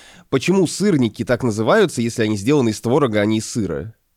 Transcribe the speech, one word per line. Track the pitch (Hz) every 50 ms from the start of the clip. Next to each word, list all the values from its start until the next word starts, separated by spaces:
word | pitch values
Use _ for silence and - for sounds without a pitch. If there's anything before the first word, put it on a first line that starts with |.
| - - - - - _
Почему | - - - 175 185 196 180
сырники | - - - 185 208 175 139 123 107 - - 107
так | - 123 110
называются, | 131 120 101 107 110 127 185 226 202 151 - 123
если | 113 117 - - 110
они | 107 107
сделаны | 101 101 127 151 147 123 117
из | 107 -
творога, | - 117 127 156 147 117 104 104
а | 104
не | 107 110 110
из | 107 -
сыра? | - 120 101 82 78 71 85 113 - _ _ _ _